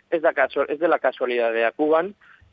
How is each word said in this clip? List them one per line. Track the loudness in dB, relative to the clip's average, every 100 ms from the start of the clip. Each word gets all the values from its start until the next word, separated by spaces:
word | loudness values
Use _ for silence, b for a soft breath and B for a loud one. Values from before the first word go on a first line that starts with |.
| _
ez | 0
da | 0
kasu-, | 0 -2 0 -4
ez | -2
dela | 0 2
kasualidadea | 0 -2 -2 0 0 0 -2
Kuban, | 0 2 2 0 -8 b b _